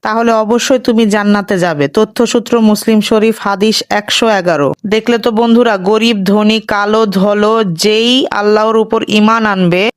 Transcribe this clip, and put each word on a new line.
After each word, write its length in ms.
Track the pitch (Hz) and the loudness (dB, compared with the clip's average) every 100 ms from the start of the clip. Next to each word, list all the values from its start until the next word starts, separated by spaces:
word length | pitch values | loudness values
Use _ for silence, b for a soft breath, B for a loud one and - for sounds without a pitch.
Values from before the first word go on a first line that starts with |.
"তাহলে 280 | 220 220 233 | -4 -2 0
অবশ্যই 480 | 226 214 233 - 254 | 0 0 -2 0 0
তুমি 240 | 254 226 226 | 2 0 2
জান্নাতে 480 | 208 202 202 196 190 | 0 0 0 0 -2
যাবে।" 260 | 175 151 143 | -2 -2 -2
তথ্যসূত্র 640 | - 214 - 233 240 226 240 | 0 -2 -2 -2 -2 0 0
মুসলিম 380 | 220 208 - 220 | 2 0 0 0
শরীফ, 360 | 208 220 220 214 | 2 0 0 -2
হাদিস 360 | 202 196 220 208 - | -6 -2 0 -2 -2
একশো 360 | 208 208 - 233 | -6 -4 -2 0
এগারো। 380 | 208 175 156 143 151 | 0 0 0 0 -2
দেখলে 320 | 202 214 220 233 | -4 -2 0 -2
তো 120 | 240 | 0
বন্ধুরা, 420 | 220 233 233 240 202 | 0 2 4 2 0
গরিব, 380 | 185 220 226 214 | 0 0 0 0
ধনী, 340 | 190 208 214 220 214 | 0 2 2 0 -2
কালো, 360 | 208 208 214 220 | -4 0 0 0
ধলো, 420 | 190 202 208 208 226 208 165 | 0 0 2 0 0 -2 -2
যেই 360 | 208 214 233 254 - | 0 0 2 0 0
আল্লাহর 460 | 202 208 214 220 220 | -2 0 0 2 0
উপর 240 | 220 226 - | 0 -2 0
ঈমান 360 | 208 214 226 220 | 0 2 2 0
আনবে 360 | 190 180 175 214 | 0 0 0 -2